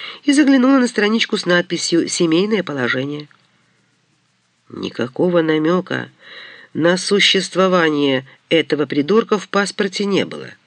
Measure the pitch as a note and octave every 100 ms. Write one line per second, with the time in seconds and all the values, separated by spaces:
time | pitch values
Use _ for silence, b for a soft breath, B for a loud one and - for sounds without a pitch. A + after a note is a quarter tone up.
0 | B B - C#4+ C4+ C4+ B3+ C4+ B3 -
1 | G#3 A3 - G3+ F3 F3 F3 E3+ - E3+
2 | - - E3+ E3 G#3 G#3 F3 C#3 A#2+ B2+
3 | C#3 D3 D3+ _ _ _ _ _ _ _
4 | _ _ _ _ _ _ _ - F#2+ -
5 | B2 - F3+ F3 D#3+ D#3 D#3 F3+ F#3 C3
6 | A#2+ _ B B B B B - E3 F3+
7 | - G3+ - F#3+ F3+ F3 F#3+ F3+ D#3+ D3
8 | C#3+ C3 C3+ B - E3 D3 D3 C#3+ D3
9 | D3 G#3+ A3 G#3 - G3+ G3 - G3 F#3+
10 | G3+ F3+ E2+ D2 B1 -